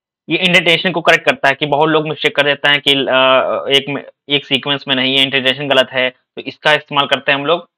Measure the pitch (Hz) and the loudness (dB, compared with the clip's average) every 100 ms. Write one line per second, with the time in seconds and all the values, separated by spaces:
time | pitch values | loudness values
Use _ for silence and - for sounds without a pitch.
0 | _ _ - 165 180 180 170 165 185 165 | _ _ -6 -2 2 2 2 0 0 0
1 | 170 160 147 127 139 135 147 143 160 156 | 2 2 2 0 0 0 0 0 2 0
2 | 151 143 151 - 143 143 143 143 143 139 | -2 -4 -2 0 0 0 0 2 2 0
3 | 107 131 131 131 85 104 110 139 139 139 | 2 2 4 2 2 -2 0 0 -2 -8
4 | - - - 143 - 131 143 139 143 131 | -12 -16 -6 -4 -2 -4 -2 -6 -4 -2
5 | 131 135 131 135 131 127 143 131 123 131 | 0 0 0 0 -2 -2 0 0 0 0
6 | 127 - _ - 110 - 156 147 - 143 | -4 -6 _ -16 -14 -4 0 0 0 -2
7 | 139 139 147 139 143 175 - | 0 0 0 -2 0 -2 -4